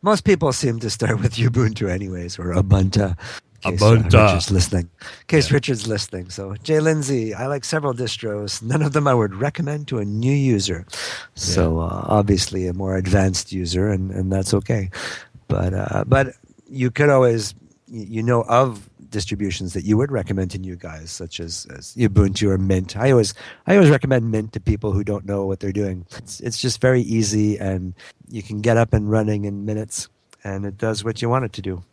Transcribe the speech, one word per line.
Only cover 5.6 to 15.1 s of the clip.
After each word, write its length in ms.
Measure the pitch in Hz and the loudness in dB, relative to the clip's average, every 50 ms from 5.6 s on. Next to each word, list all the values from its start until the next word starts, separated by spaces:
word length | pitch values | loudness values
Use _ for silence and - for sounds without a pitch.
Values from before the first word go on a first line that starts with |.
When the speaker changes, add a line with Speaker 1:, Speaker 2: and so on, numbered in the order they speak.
| 120 - 131 110 104 113 | 2 0 -4 -4 -2 -4
Speaker 1:
listening. 420 | 110 101 - - - 92 87 90 | -4 -4 -4 -6 -8 -10 -10 -10
So, 260 | 90 - 98 98 101 107 - | -10 -12 -10 -10 -10 -10 -4
Jay 160 | - 156 156 | 0 0 2
Lindsay, 540 | 151 160 160 156 143 131 139 123 113 110 104 | 2 2 0 0 0 -2 -2 -2 -2 -4 -6
I 140 | 87 123 135 | -6 -6 -6
like 180 | 143 139 127 | -6 -6 -6
several 280 | - - 160 147 143 127 | -4 -4 -2 -2 -2 -2
distros. 680 | 120 127 117 - - - 113 104 104 104 101 - - 110 | -2 -4 -6 -6 -6 -6 -6 -6 -6 -6 -6 -8 -8 -6
None 180 | 113 135 151 | -2 0 0
of 120 | 151 143 139 | 0 2 2
them 160 | 151 147 143 | 2 4 4
I 40 | 131 | 4
would 220 | 120 110 101 95 | 4 4 0 0
recommend 540 | 95 120 143 - - 170 143 147 151 147 - | -2 -4 -4 -2 -4 -4 -4 -4 -6 -6 -6
to 80 | 131 117 | -4 -4
a 60 | 104 | -4
new 260 | 101 104 110 117 131 | -4 -4 -2 0 2
user. 540 | 139 143 139 131 117 101 92 98 90 85 90 - - - - - - - - - _ | 2 2 4 4 2 2 2 -2 -4 -6 -8 -12 -12 -10 -10 -10 -10 -12 -14 -16 _
So, 440 | - - 87 90 92 87 82 80 82 | -8 -4 -2 2 2 2 2 2 0
Speaker 2:
Yeah. 60 | 82 | -2
Speaker 1:
uh, 200 | 85 87 92 - - | -2 -4 -6 -2 2
obviously 580 | 98 107 101 101 101 92 95 - - 95 90 90 | 2 2 4 4 2 2 2 -2 -4 -4 -2 -2
a 60 | 87 | -4
more 220 | 92 98 95 95 | -4 -4 -2 -2
advanced 560 | 92 92 92 90 98 95 95 92 - - - | -2 0 2 2 4 4 2 0 -2 -6 -6
user, 380 | - 95 90 82 85 90 95 104 | -6 -6 -4 -2 0 0 0 2
and, 220 | 101 92 92 95 | 0 0 -2 -4
and 200 | 95 98 95 95 | -4 -4 -2 0
that's 220 | 95 95 98 98 - | 0 0 0 2 0
okay. 360 | 101 95 - 117 110 95 92 - - - - | 0 0 0 -2 -2 -2 -6 -8 -10 -12 -10